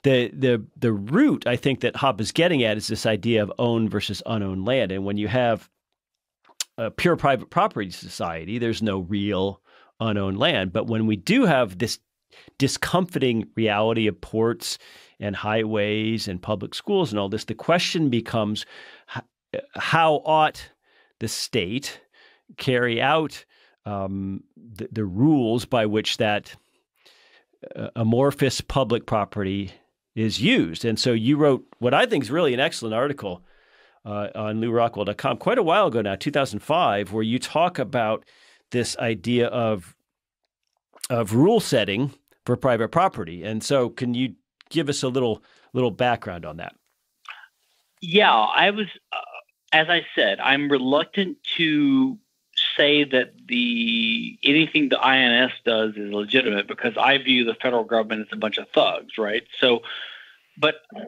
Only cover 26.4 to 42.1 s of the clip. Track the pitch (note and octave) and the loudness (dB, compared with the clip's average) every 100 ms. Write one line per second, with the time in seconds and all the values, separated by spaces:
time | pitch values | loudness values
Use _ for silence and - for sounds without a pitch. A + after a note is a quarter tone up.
26.4 | - - _ _ _ _ _ _ _ _ | -6 -18 _ _ _ _ _ _ _ _
27.4 | _ _ - - G#2+ - A2+ A#2 C#3 C#3 | _ _ -16 -12 -10 -2 2 4 4 2
28.4 | C3+ - - C#3 B2 A2+ - A2 G2 G#2+ | 0 0 -2 0 0 -2 0 -2 -2 -4
29.4 | F#2+ G2 F#2+ - _ _ _ - A2 F#2 | -4 -4 -6 -14 _ _ _ -4 -2 2
30.4 | C#3+ B3+ F2+ D#2+ A#2 A2 B2+ A2+ A2+ D3 | 2 2 0 -2 -2 0 0 2 2 4
31.4 | D3+ B2+ - _ A#2+ C#3+ A#3+ F#3 A2 D#3 | 4 2 -2 _ 2 2 2 0 0 0
32.4 | D#3+ A#2+ D#3 - A2+ A2 C#3+ C#3+ G2+ F2+ | 2 2 0 -2 -4 -2 -2 -4 -8 -10
33.4 | - _ _ _ _ _ A2 G#2 G#2 G#2+ | -14 _ _ _ _ _ -8 -6 -6 -6
34.4 | G#2+ G#2+ A#2 A#2 A#2 - G2+ G#2 C3+ B2 | -4 -2 0 2 2 0 -4 -2 -4 -2
35.4 | F3 B3 E3+ F#3+ F#3 A#2 G#2 G2 D#3 C#3+ | 0 2 2 4 2 0 -2 -4 -2 0
36.4 | C3+ G#2 - D#3 D3+ G2+ F#2+ A2 A2 B2 | -2 -4 -2 2 2 0 -2 -2 -2 -2
37.4 | - D3+ F3 F3 A#2+ B2+ A2 A2 - _ | -2 0 0 0 -4 -2 0 -2 -6 _
38.4 | _ _ _ A#2+ A#2 - A#2+ G#2+ A#2+ A#2+ | _ _ _ -4 -2 -4 -4 -4 0 0
39.4 | A#2 A#2+ A2+ G#2+ - _ _ _ _ _ | 0 0 -2 -2 -8 _ _ _ _ _
40.4 | _ _ _ _ _ _ - A#2+ G#2 A2+ | _ _ _ _ _ _ -4 -2 2 4
41.4 | F3 A3+ - B2+ G2+ G2+ C#3 | 6 4 2 0 2 -2 -4